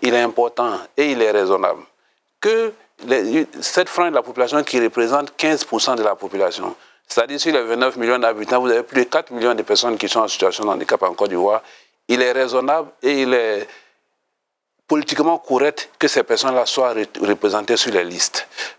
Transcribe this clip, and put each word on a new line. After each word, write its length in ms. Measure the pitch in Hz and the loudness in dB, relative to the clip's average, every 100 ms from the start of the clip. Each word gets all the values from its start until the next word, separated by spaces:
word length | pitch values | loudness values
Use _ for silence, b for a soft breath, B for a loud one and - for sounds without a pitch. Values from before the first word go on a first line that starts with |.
est 200 | 127 120 | 2 2
important 580 | 120 113 120 - 120 95 - - | 2 0 0 0 -4 -4 -6 -2
et 160 | 147 | 0
il 100 | 123 | 2
est 80 | 110 | 2
raisonnable 520 | 104 95 95 90 80 80 _ _ _ _ - | 2 2 2 0 -2 -10 _ _ _ _ -4
que 340 | 202 226 226 214 _ - 123 | 0 0 -2 -6 _ -10 -2
les, 400 | 127 104 147 147 - | 0 0 0 -2 -6
cette 300 | - 180 180 | -4 0 0
frange 220 | 170 175 | 0 0
de 40 | 139 | 0
la 80 | |
population 400 | 123 123 120 147 | -2 -2 0 0
qui 160 | 139 127 | 0 0
représente 560 | 113 123 117 143 143 - | 0 2 0 0 -2 -2
quinze 300 | 156 147 - | 0 0 -2
pour 160 | 113 | -2
cent 140 | - 120 | -2 0
de 80 | |
la 120 | 107 98 | 0 -2
population, 580 | 98 98 92 87 92 - b b - | -4 -2 -2 -2 -10 -12 b b -6
c'est-à-dire 340 | - 117 143 | -2 -2 0
sur 120 | 160 | 0
les 120 | 147 | 0
vingt-neuf 340 | 113 117 127 123 | 0 0 0 0
millions 200 | 117 123 | 0 2
d'habitants, 440 | 117 107 107 127 | 2 0 0 0
vous 100 | 127 | 2
avez 120 | 117 | 0
plus 200 | 120 135 | 2 0
de 60 | 123 | 2
quatre 220 | 156 - | 0 -4
millions 220 | 120 120 | -2 0
de 80 | 110 | 0
personnes 360 | - 104 123 110 | 0 0 0 -2
qui 100 | 101 | -2
sont 140 | 117 | 0
en 60 | 107 | 0
situation 340 | - 95 90 | 2 0 0
de 60 | 107 | -4
handicap 340 | - - - | -2 0 0
en 100 | 92 | 0
Côte 160 | 87 101 | -2 -2
d'Ivoire, 320 | 90 95 110 - B B B - | 0 0 0 -4 B B B -2
il 140 | 123 | 0
est 100 | 127 | 2
raisonnable 560 | 127 127 131 131 160 151 - | 0 0 0 0 -2 -4 -4
et 200 | 131 139 | 0 0
il 100 | 127 | 2
est 340 | 127 110 104 104 B B B _ _ _ _ _ _ _ _ - | 2 0 -2 -6 B B B _ _ _ _ _ _ _ _ -2
politiquement 520 | 151 143 - 156 165 | -2 0 0 2 0
correct 500 | - 127 147 - - - | 0 2 2 -2 -10 -2
que 100 | - | 0
ces 140 | 131 | 2
personnes-là 440 | 113 113 135 127 117 | 0 0 0 0 0
soient 260 | - 127 | 0 0
re-, 340 | 110 104 - 101 | 0 -4 -2 -2
représentées 480 | 101 104 104 101 117 | 0 0 0 0 0
sur 160 | 123 | 2
les 120 | 98 | 0
listes. 440 | 87 87 - - - B B | 0 -2 -4 -4 -10 B B